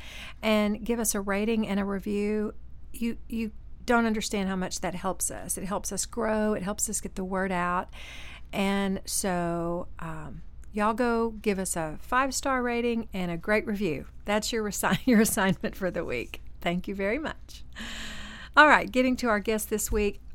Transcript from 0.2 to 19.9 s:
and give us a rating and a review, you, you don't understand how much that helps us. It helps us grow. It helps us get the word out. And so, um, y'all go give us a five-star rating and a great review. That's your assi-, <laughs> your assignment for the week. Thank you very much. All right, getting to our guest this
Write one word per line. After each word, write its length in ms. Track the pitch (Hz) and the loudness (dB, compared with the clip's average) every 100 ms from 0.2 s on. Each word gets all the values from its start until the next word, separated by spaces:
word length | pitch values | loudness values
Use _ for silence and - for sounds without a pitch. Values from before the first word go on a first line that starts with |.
| - - | -12 -4
and 420 | 220 214 208 208 | 2 4 4 0
give 160 | 220 233 | 0 0
us 140 | 220 | 2
a 80 | 208 | 0
rating 460 | 202 196 214 226 208 | 0 0 2 2 2
and 120 | 196 | 0
a 60 | 196 | 0
review, 680 | 196 214 202 208 214 208 - - - - | -2 -2 0 0 0 -2 -6 -12 -12 -10
you, 260 | - 233 226 - | -4 -2 -2 -6
you 240 | 226 220 - - - - | -4 -4 -6 -12 -12 2
don't 220 | 240 226 | 4 4
understand 420 | 220 - 208 190 | 2 0 0 0
how 60 | 190 | 0
much 260 | 185 - | -2 -2
that 140 | 185 175 | -4 -2
helps 340 | 190 180 - | -2 -2 -2
us. 300 | 104 127 - | -4 -6 -6
It 60 | 185 | -2
helps 260 | 196 - | -4 -4
us 160 | 196 - | -4 -4
grow. 480 | - 220 220 214 208 | -2 0 2 2 2
It 80 | |
helps 260 | 180 208 - | -2 -2 -2
us 120 | 202 | -4
get 120 | 190 | -6
the 100 | - | -6
word 280 | 185 190 190 | -4 -2 0
out. 380 | 180 175 180 - - - - - - - | 0 0 0 -4 -10 -12 -12 -12 -12 -8
And 480 | - 196 196 196 190 - | 0 2 2 0 -2 -2
so, 840 | - 196 175 170 170 170 175 - - | -2 0 0 0 0 -2 -2 -4 -8
um, 420 | 165 156 151 156 - - - | -8 -8 -8 -10 -12 -12 -8
y'all 220 | 208 214 226 | 0 2 4
go 400 | 240 233 226 214 | 2 4 2 0
give 200 | 214 190 | -2 0
us 160 | 185 175 | 0 -2
a 240 | 156 151 | -2 -4
five-star 640 | - 247 269 262 285 262 | 0 2 2 0 0 0
rating 440 | 240 233 240 233 - | 0 0 0 0 -2
and 160 | 190 180 | -4 -2
a 80 | 170 | -2
great 300 | 190 214 214 | 2 2 2
review. 400 | 196 196 135 - - - | 0 0 -2 -6 -12 0
That's 260 | 214 - | 0 0
your 120 | 226 | -2
assi-, 340 | 208 - 208 185 | -2 0 2 2
<laughs> 40 | - | 6
your 160 | 214 | 8
assignment 540 | 220 - 190 - 208 - | 8 4 2 2 0 -2
for 160 | 185 | -2
the 120 | 175 | -2
week. 380 | 165 120 - - - - | -4 -4 -4 -8 -10 -4
Thank 280 | 180 175 196 | -2 -2 -2
you 80 | 196 | -2
very 240 | 196 262 | 0 0
much. 440 | 294 - - - - - 226 - - - - - - - | -2 -8 -12 -14 -12 -10 -8 -8 -8 -8 -10 -12 0 8
All 100 | 302 | 10
right, 240 | 208 175 | 10 6
getting 240 | 254 254 247 | 2 2 2
to 100 | 240 | 2
our 120 | 208 | 2
guest 300 | 196 214 - | 2 0 0
this 220 | 214 - | -2 0